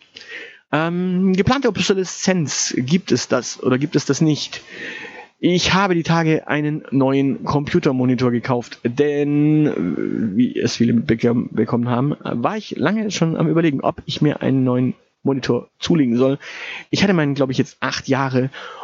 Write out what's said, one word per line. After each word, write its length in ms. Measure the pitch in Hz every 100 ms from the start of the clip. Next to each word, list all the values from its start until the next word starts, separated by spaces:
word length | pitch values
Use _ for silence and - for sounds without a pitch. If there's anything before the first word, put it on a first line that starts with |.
| _ - - - - - -
Ähm, 640 | 147 165 180 185 180 190
geplante 340 | 185 214 277 247
Obsoleszenz, 1080 | 190 180 190 180 - 196 185 135 - - -
gibt 360 | 131 185 -
es 160 | 127 -
das 340 | 131 - -
oder 160 | 120 127
gibt 180 | 147 147
es 80 |
das 160 | - 135
nicht? 420 | 156 143 - - - - - - - - - -
Ich 300 | 165 175 -
habe 220 | 185 202 165
die 80 |
Tage 420 | 156 165 160 156 -
einen 380 | 147 147 156 -
neuen 500 | 135 131 139 139 -
Computermonitor 880 | - 143 143 175 156 127 123 123 127
gekauft, 480 | 120 - 123 - -
denn, 840 | - 123 147 143 147 147 151 151 151
äh, 680 | - 87 64 50 55 104 104
wie 200 | 123 -
es 200 | - -
viele 160 | 117
mitbekommen, 560 | 117 - 117 120 120 -
bekommen 380 | 107 110 120 120
haben, 260 | 120 143 -
war 360 | - 120 143 214
ich 200 | - -
lange 340 | 147 220 208
schon 260 | - 165 -
am 120 | 156
Überlegen, 320 | 160 170 135
ob 220 | - - -
ich 160 | -
mir 180 | 147 -
einen 220 | 127 135
neuen 320 | 127 123 127 - _ _
Monitor 440 | 135 135 - 123 - -
zulegen 360 | - 170 127 120
soll. 220 | 131 143 - - - - -
Ich 120 | -
hatte 100 | 190
meinen, 220 | 170 147
glaub 160 | 139 131
ich, 80 | 123
jetzt 200 | - -
acht 260 | 127 - -
Jahre 440 | 131 135 127 131 - - -